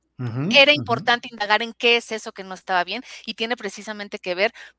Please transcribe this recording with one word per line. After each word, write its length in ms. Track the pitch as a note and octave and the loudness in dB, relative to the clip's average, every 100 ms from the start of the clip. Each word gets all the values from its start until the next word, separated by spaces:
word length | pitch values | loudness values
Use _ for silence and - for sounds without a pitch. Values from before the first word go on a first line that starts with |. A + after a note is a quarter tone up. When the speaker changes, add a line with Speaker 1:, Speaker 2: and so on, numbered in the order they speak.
| _ - | _ -8
Speaker 1:
Ujú, 300 | B2 A#2 D#3+ | -4 -2 2
Speaker 2:
Era 220 | C#4 C#4 | 6 6
Speaker 1:
ujú. 40 | D4 | 4
Speaker 2:
importante 540 | A3+ A3+ A3 A#3+ A#3+ | 2 0 2 0 -2
indagar 300 | A3+ G#3 G#3+ | -4 0 0
en 120 | A#3 | 0
qué 220 | - A#3+ A#3 | 0 2 2
es 160 | - | 0
eso 200 | A3 A3+ | -6 -8
que 120 | G#3 | -12
no 100 | F#3+ F#3 | -12 -10
estaba 280 | - F#3 | 0 0
bien 200 | F3 A3 - - - | 0 -4 -8 -14 -10
y 100 | G#3 | -6
tiene 200 | A3+ A#3+ | -4 -4
precisamente 640 | G#3+ - G#3 G#3 G#3 G#3 | -6 -8 -10 -10 -10 -8
que 160 | F#3 F3 | -4 0
ver 160 | A3 - - | 0 -2 -20